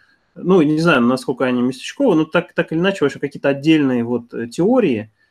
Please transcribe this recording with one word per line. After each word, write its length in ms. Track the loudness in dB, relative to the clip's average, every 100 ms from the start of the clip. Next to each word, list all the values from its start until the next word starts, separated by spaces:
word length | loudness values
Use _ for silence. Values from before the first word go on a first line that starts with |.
| _ _ _ -10
ну, 260 | 0 2
не 180 | 2 2
знаю, 220 | 2 4
насколько 440 | 2 0 -4 -4 -2
они 160 | 0
местечковые, 540 | -2 -4 -12 -2 2 2
но 60 | 2
так, 280 | -2 -2
так 180 | -6 -4
или 60 | -2
иначе, 200 | -2 0
в 20 | -2
общем, 120 | -2
какие-то 300 | -10 -4 -4
отдельные 540 | -2 2 2 2 0
вот, 300 | -2 -4 -6
э, 140 | -10 -10
теории, 640 | -2 0 2 2 -2 -6 _ _